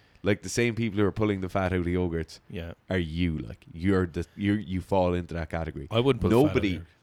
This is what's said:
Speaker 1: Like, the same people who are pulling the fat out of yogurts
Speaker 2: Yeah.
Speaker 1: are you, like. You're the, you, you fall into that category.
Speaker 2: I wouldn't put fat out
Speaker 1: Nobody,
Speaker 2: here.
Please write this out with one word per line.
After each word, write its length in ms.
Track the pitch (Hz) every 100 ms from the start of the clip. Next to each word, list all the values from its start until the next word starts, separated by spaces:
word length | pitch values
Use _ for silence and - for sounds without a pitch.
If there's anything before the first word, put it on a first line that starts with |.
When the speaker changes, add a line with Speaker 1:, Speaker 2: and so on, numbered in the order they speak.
| _ _
Speaker 1:
Like, 180 | 95 104
the 60 | 92
same 260 | - 120
people 240 | 107 117 98
who 40 | 101
are 60 |
pulling 280 | 87 107 98
the 80 | 92
fat 240 | 98 92
out 80 | 92
of 60 | 87
yogurts 540 | 90 90 82 80 - -
Speaker 2:
Yeah. 220 | - 82 - -
Speaker 1:
are 80 | 92
you, 400 | 82 82 87 78
like. 260 | 57 - -
You're 340 | 82 90 95 90
the, 200 | 82 85 -
you, 180 | 101
you 260 | 107 82 92
fall 340 | 85 98 90
into 200 | 87 85
that 160 | 82 80
category. 360 | 82 80 73 71
Speaker 2:
I 100 | 113
wouldn't 200 | 131 120
put 120 | 92
fat 40 | 113
out 100 | 151
Speaker 1:
Nobody, 240 | 127 104
Speaker 2:
here. 160 | 85 85 _